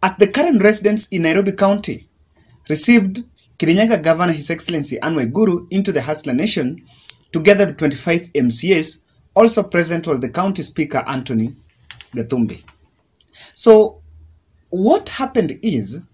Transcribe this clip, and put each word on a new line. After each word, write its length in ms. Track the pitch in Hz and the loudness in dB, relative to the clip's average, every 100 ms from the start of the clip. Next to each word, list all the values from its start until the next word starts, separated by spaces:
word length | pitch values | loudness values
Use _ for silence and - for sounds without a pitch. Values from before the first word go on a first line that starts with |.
"At 160 | 185 - | -2 2
the 100 | 202 | 2
current 360 | 240 339 254 | 2 2 4
residence 440 | 196 214 202 208 - | 4 2 0 0 0
in 120 | 190 | 0
Nairobi 300 | 165 175 196 | 0 0 0
County, 580 | 190 196 208 - 107 - _ _ _ _ _ - | 0 0 0 -4 -10 -14 _ _ _ _ _ -4
received 520 | 151 - 240 190 196 240 _ _ _ | 0 4 4 4 -6 -12 _ _ _
Kirinyaga 420 | 160 175 226 214 | 0 2 2 2
Governor 320 | 156 165 175 | 0 0 0
His 160 | 156 - | -2 -4
Excellency 500 | 165 - 165 143 - | -6 -6 -6 -6 -6
Anne 140 | 156 160 | -4 -2
Waiguru 520 | 117 113 214 175 - | -2 0 0 0 -4
into 200 | 190 202 | -4 -2
the 100 | 151 | -4
Hustler 320 | 123 156 147 | -4 -6 -4
Nation, 500 | 127 202 - 127 165 - - - - _ | -2 0 -2 -4 -8 -18 -20 -12 -12 _
together 340 | 170 160 202 196 | 0 4 4 2
the 100 | 143 | 0
twenty-five 540 | 151 139 - 170 175 | -2 -2 -2 -2 -2
M 160 | 147 123 | -2 0
C 240 | 117 170 | 0 0
S. 300 | 185 156 - _ _ _ - | 0 0 -6 _ _ _ 2
Also 260 | 226 220 | 4 4
present 440 | 202 175 165 170 170 | -2 -2 0 -2 -2
was 120 | 139 | -4
the 100 | 123 | -4
County 340 | 120 190 190 | -4 -4 -4
Speaker 400 | 147 - 151 - - | -8 -6 -4 -4 -4
Anthony 480 | 135 127 117 113 147 _ _ _ - - | -8 -4 -4 -4 -8 _ _ _ -20 -14
Gathumbi." 520 | 123 117 131 113 90 - _ _ _ _ _ _ - - | -10 -6 -2 -4 -6 -20 _ _ _ _ _ _ -20 -14
So 480 | - - 214 214 - - - - _ _ _ _ | -2 6 6 6 -2 -20 -20 -20 _ _ _ _
what 380 | 180 202 381 - | -2 2 2 0
happened 480 | - 262 247 165 - | -6 -4 -2 -4 -4
is 380 | 226 143 101 135 - | -4 -4 -6 -10 -16